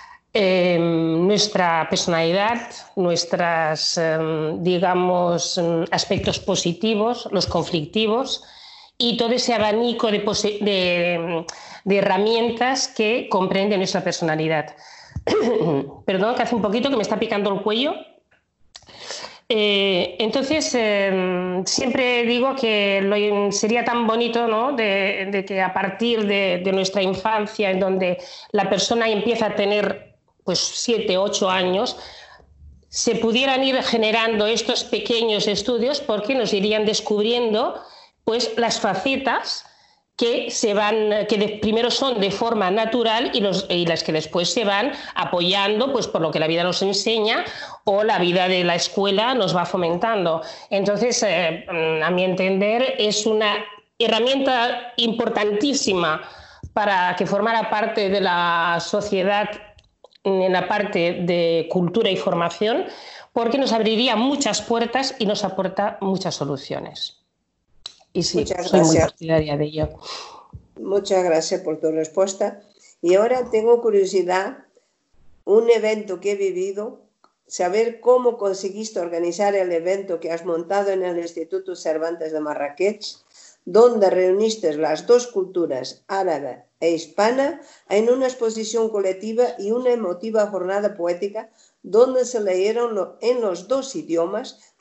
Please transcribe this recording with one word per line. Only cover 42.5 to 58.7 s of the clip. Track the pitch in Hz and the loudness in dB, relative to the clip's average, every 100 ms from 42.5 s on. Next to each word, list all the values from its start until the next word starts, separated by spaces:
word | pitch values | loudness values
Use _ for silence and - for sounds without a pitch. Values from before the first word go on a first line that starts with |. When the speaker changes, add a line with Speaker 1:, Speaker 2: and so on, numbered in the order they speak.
| 220 185 | 0 2
Speaker 1:
natural | 208 220 240 226 220 277 | 2 0 0 2 0 0
y | 254 | 0
los, | 202 185 - | 0 0 -2
y | 175 170 | -2 0
las | 160 | -2
que | - | 0
después | 156 156 180 175 | -4 -2 -2 -2
se | - | 0
van | 208 196 262 285 - | 0 0 0 -4 -10
apoyando, | - 170 175 175 196 196 214 269 | -6 -2 0 0 0 2 0 0
pues, | 254 147 | 0 -2
por | 190 | -2
lo | 160 | 0
que | 156 | 0
la | 156 | 0
vida | 165 | 0
nos | 175 170 | 0 0
enseña | 196 202 220 226 208 269 349 - - - | 0 0 0 0 0 0 -4 -10 -14 -8
o | - 196 | 0 2
la | 220 196 | 2 2
vida | 180 180 185 | 2 2 2
de | 185 | 2
la | 175 | 2
escuela | 170 - - 196 196 233 | 0 -2 0 0 2 2
nos | 254 190 | 0 0
va | 175 | 0
fomentando. | 170 190 165 170 226 220 170 160 160 - - | 0 0 0 0 0 0 0 -2 -4 -14 -4
Entonces, | 196 196 202 240 226 | -2 0 2 0 0
eh, | 214 170 170 165 - | 0 2 0 -2 -6
mm, | 170 160 160 | -2 0 0
a | 156 | 0
mi | 180 | 2
entender, | 185 180 190 190 208 233 262 - | 0 0 0 2 2 2 0 0
es | 214 208 226 | 0 0 0
una | 214 214 208 - - _ - | 2 0 -2 -6 -16 _ -4
herramienta | 226 220 240 269 269 254 240 262 - - | 0 2 2 2 2 2 0 -2 -8 -2
importantísima | 233 220 226 214 208 208 285 247 - 185 170 160 - - - - - | -2 0 -2 0 0 0 0 0 0 0 0 -2 -6 -20 -20 -20 -6
para | - 208 190 180 180 | -2 0 2 0 0
que | |
formara | 190 202 214 226 214 | -2 0 0 0 0
parte | 214 220 220 196 | -2 -2 -2 0
de | 196 | 0
la | 190 175 175 170 170 | 0 0 2 2 0